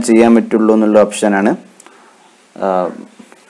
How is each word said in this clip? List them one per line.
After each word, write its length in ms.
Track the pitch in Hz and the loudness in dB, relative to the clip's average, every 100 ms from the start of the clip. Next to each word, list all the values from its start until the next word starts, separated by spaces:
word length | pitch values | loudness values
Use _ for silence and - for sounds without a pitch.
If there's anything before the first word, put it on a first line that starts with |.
| 120 | 2
ചെയ്യാൻ 240 | 113 117 113 | 2 4 2
പറ്റുള്ളൂ 340 | 107 113 110 110 | 0 0 0 0
എന്നുള്ള 220 | 107 107 101 | 2 2 2
ഓപ്ഷനാണ്, 460 | - 107 98 107 170 - _ - _ _ _ _ _ _ - | -2 -2 -2 -2 -4 -12 _ -20 _ _ _ _ _ _ -10
ആ, 40 | 95 92 85 - - - - _ | -6 -4 -6 -10 -20 -20 -20 _